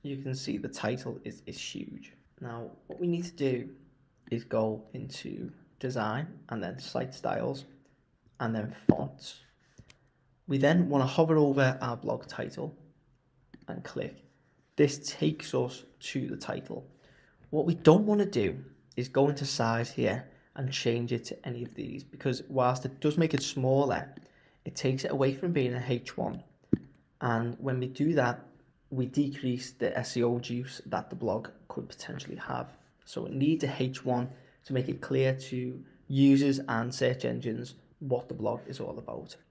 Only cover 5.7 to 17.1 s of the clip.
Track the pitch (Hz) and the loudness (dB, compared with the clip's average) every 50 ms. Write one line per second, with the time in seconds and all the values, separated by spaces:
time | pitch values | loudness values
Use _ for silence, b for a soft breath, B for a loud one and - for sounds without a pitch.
5.7 | _ - - 127 131 120 107 107 110 135 160 175 - - - - 117 110 92 87 | _ -8 -6 -4 -2 -2 -2 -2 -2 -4 -4 -6 -10 -14 -12 -8 -6 -6 -6 -6
6.7 | 113 131 - - - 123 127 131 - - - - - - - 127 135 135 - - | -8 -8 -10 -6 -4 -4 -4 -4 -8 -6 -4 -2 -2 -2 -2 -4 -4 -6 -10 -16
7.7 | - - b b b b b _ _ _ _ _ _ - 120 113 113 110 104 - | -20 -20 b b b b b _ _ _ _ _ _ -4 -4 -2 -2 -2 -4 -6
8.7 | - - - - - 76 - - - - - - - - - _ b b b b | -8 -4 2 2 2 2 2 -6 -8 -12 -16 -16 -16 -18 -20 _ b b b b
9.7 | b b b b b b b b b b b b b _ _ - 135 135 139 143 | b b b b b b b b b b b b b _ _ -2 2 6 6 6
10.7 | 170 180 175 - 143 139 131 131 - 170 160 160 160 156 147 143 135 139 135 131 | 8 6 6 4 4 4 4 4 4 4 6 6 8 6 6 6 6 6 6 4
11.7 | 127 - 127 120 120 127 - - 120 120 - - - - 117 - - - - 156 | 4 2 -2 -4 -4 -4 -2 -4 -4 -4 -6 -10 -8 -6 -6 -6 -6 -6 -8 -8
12.7 | - - - - _ _ _ _ _ _ _ _ _ _ _ _ - - - - | -8 -12 -20 -20 _ _ _ _ _ _ _ _ _ _ _ _ -20 -18 -12 -12
13.7 | 87 - - - - - - - - - - b b b b b b b b b | -10 -10 -10 -10 -8 -6 -6 -8 -10 -14 -20 b b b b b b b b b
14.7 | - - 147 139 - - - - - - 156 156 156 - - - - 127 127 127 | 2 4 4 4 4 0 -8 -8 -4 0 0 0 0 0 -6 -4 -2 -2 -2 -2
15.7 | - - - - _ - - - - 139 - - - - - - - - - - | -4 -12 -18 -20 _ -14 -10 -6 -4 -4 -4 -4 -6 -8 -6 -8 -8 -8 -8 -10
16.7 | - - - - - b b b | -10 -12 -12 -14 -20 b b b